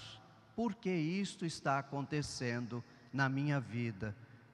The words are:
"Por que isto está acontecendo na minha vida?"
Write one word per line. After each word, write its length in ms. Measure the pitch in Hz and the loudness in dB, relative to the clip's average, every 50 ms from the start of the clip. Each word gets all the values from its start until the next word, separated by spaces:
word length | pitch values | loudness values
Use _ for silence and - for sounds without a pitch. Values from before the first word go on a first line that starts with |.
| - - - - - - - - - - - | -8 -16 -16 -16 -18 -20 -20 -20 -20 -10 -2
"Por 180 | - 233 233 190 | 0 0 0 0
que 160 | - - 185 | -2 -2 0
isto 540 | 185 170 151 156 180 196 202 - - - 180 | 2 2 2 2 2 0 0 -2 -2 -4 -4
está 340 | 165 - - - 147 135 139 | -4 -4 -2 2 2 2 2
acontecendo 1040 | 135 - 139 139 135 - 156 147 139 - - - 131 123 117 120 123 107 120 120 - - - - - - - | 2 -2 -2 -4 -2 0 0 0 0 -2 -2 -2 0 0 0 0 -2 -2 -4 -6 -6 -8 -16 -20 -16 -6 0
na 160 | 135 139 131 | 2 4 4
minha 320 | 135 135 143 147 147 139 | 4 2 2 4 4 2
vida?" 560 | 117 98 107 120 120 117 107 95 110 107 101 - - - - - - - | 2 0 -2 0 0 0 0 -2 -4 -6 -6 -8 -12 -20 -20 -20 -16 -4